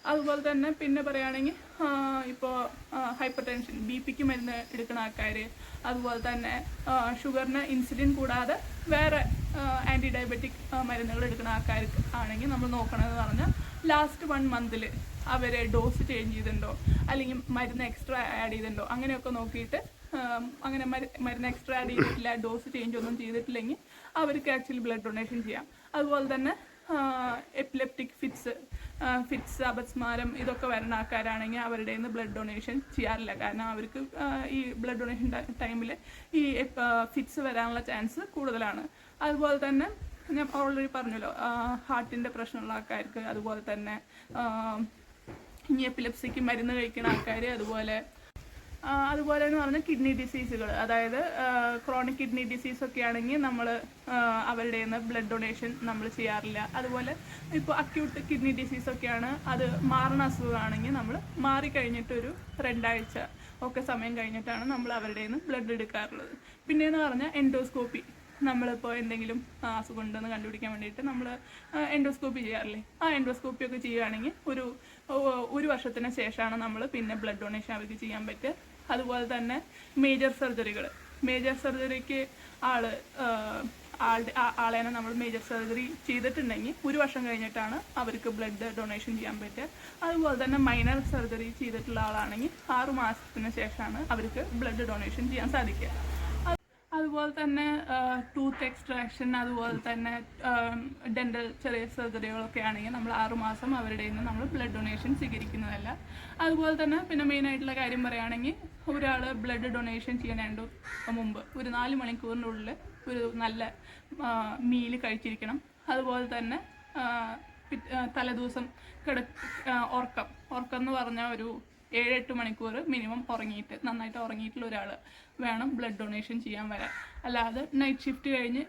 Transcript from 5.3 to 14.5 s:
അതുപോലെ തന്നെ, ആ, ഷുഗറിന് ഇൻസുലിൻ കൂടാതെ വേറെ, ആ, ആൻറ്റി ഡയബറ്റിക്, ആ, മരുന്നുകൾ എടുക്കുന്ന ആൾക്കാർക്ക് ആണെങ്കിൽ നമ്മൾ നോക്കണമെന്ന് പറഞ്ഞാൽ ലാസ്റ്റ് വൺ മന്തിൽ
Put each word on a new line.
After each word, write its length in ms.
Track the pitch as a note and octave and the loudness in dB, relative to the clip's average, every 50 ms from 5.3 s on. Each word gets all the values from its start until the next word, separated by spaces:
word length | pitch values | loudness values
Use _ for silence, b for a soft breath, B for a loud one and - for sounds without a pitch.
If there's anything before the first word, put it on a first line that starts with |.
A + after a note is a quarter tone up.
| G#3+ G#3+ A3 A3+ - B B B B B - | 0 -2 -4 -6 -8 B B B B B -4
അതുപോലെ 480 | B3 B3+ B3 B3 B3 A#3+ A#3 A3+ B3 A#3+ | -2 -2 0 0 0 -2 0 0 0 0
തന്നെ, 320 | A#3 A#3 A3+ - B3 - - - - - - | 0 0 -2 -2 -2 -2 -4 -6 -4 0 4
ആ, 260 | C4 C4 A#3 A#3 B3 | 4 4 4 4 0
ഷുഗറിന് 440 | A#3+ - C#4+ C4 C4 C4 B3+ C4 C#4 | 0 0 0 2 2 2 2 2 0
ഇൻസുലിൻ 540 | C#4 - C4+ B3+ B3 - - A#3 C#4 C#4 C#4 | 2 2 2 2 2 2 2 6 6 6 6
കൂടാതെ 460 | C4+ C4+ B3+ A#3+ B3 B3 A#3 D#4+ F#4+ - - - - - | 6 4 2 2 2 2 2 0 0 -2 -6 -8 -6 2
വേറെ, 360 | E4 D4+ D4 D4+ D#4 D4+ D4 C4 - - - - - - | 4 6 8 8 6 6 6 4 4 2 2 2 0 0
ആ, 340 | D4+ C#4 C4+ C4 C4 B3+ C4 C4+ | 0 2 2 2 2 4 4 4
ആൻറ്റി 160 | C4 B3 C4 | 4 4 4
ഡയബറ്റിക്, 680 | A3+ B3 B3 A3+ A#3+ A#3 - - - - - - C4+ | 2 0 0 0 -2 -2 -2 -4 -6 -8 -8 -2 -2
ആ, 60 | C4 | 0
മരുന്നുകൾ 440 | B3+ B3 B3 A#3 A#3 A3+ A3+ A3+ A#3+ | 0 0 0 -2 -2 0 0 2 2
എടുക്കുന്ന 240 | A#3+ A#3 A3+ A3+ A3+ | 2 0 0 0 0
ആൾക്കാർക്ക് 680 | A3 A3 - - A3 A3 A3 G#3+ - - - - - | 0 2 2 2 2 2 2 2 2 2 2 2 0
ആണെങ്കിൽ 320 | A#3+ A3+ G#3+ A3 A3 B3 | 0 0 0 0 0 2
നമ്മൾ 200 | C#4 C4+ B3+ B3+ | 2 2 2 2
നോക്കണമെന്ന് 500 | B3 A#3+ A#3+ A3+ - A#3+ A3+ A3 A#3 A#3 | 2 2 2 2 2 4 4 4 4 4
പറഞ്ഞാൽ 360 | A#3+ A3 G#3+ - A3+ E4 F#4 - B B B B B - | 2 2 2 4 4 4 4 4 B B B B B 4
ലാസ്റ്റ് 400 | D#4+ D4+ D4+ D4+ D4 - - F4 | 6 6 6 6 4 2 -4 -2
വൺ 220 | D4 C#4+ C#4 C4+ | 0 2 4 4
മന്തിൽ 420 | C4 | 4